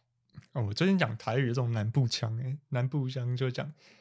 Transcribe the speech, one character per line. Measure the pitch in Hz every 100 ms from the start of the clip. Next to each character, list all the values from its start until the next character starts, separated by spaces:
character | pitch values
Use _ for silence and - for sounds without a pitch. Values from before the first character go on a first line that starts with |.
| _ _ _ - -
哦， | 135 104
我 |
最 | 101 180
近 | 190
讲 | 123 113
台 | - 123
语 | 127
有 |
种 | 120 120
南 | 113 104
部 | 139 120
腔 | - 113 113
欸， | 127 147 -
南 | 127 127
部 | 147 131
腔 | 131 123 123
就 | 131
讲 | 127 143 - - -